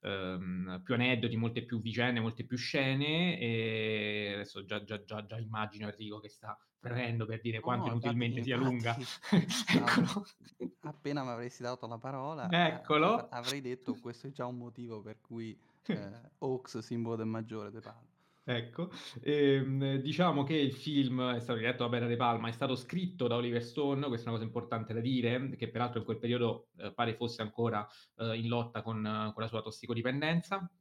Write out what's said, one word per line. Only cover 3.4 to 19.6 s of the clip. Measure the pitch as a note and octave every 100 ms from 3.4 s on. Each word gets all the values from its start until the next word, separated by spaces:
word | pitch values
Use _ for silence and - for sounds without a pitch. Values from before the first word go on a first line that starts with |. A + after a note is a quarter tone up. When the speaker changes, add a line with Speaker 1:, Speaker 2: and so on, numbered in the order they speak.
Speaker 1:
e | A#2 A2+ A2+ A2 A2 G#2+ G#2 G#2 G#2
adesso | G2+ G2+ G2+
già, | G2 G#2
già, | G2+ G#2+
già, | - G#2+ G#2
già | A2+
immagino | G#2+ A2 G#2+ G#2 G#2+
Enrico | G#2 G#2+ G#2
che | G#2+
sta | - G#2+ G#2+ _ _
fremendo | B2 B2 B2 A#2 A2
per | A2
dire | A#2 A2
Speaker 2:
No, |
Speaker 1:
quanto | B2 B2 -
Speaker 2:
no, |
infatti, | A#2 A#2
Speaker 1:
inutilmente | A#2+ A#2 A#2
sia | A#2+ A#2+
lunga. | C3 B2 A2+ A#2
Speaker 2:
infatti, | B2 - - G3 - - - -
Speaker 1:
<laughs> |
Eccolo. | - - -
Speaker 2:
stavo, | G#3 G3+ - - _ F3+ -
appena | D3+ D3+ C#3+ C#3+
mi | C3
avresti | A#2 A#2+ -
dato | A#2+ B2+ A#2
la | A#2
parola, | C3 C3+ C3+ D#3 F3
eh, | E3 D#3+
Speaker 1:
Eccolo. | D#3+ - D3+ E3 A#3
Speaker 2:
av-, | -
avrei | B2 A#2+ C#3+
detto: | B2+ B2+ - A#2
"Questo | A#2+ A#2+ C#3
è |
già | B2+ B2
un | B2
motivo | A#2+ A2+ A#2+ A2
per | G2+ A2
cui, | _ A#2 A2+ G#2 _ _
Speaker 1:
<laughs> | -
Speaker 2:
eh, | F#3+ G2+ A2+ C3 _
Hawks, | C3+ C3 - A2+
simbolo | A2 A#2+ A#2 A#2
del | A2
maggiore | A2 A2+ A2 G#2
De | A2+
Palma." | A2 A2+ - _ _ _
Speaker 1:
Ecco, | - B2 A#2 - F3+ - - -
ehm, | C3 D3 C#3+ C#3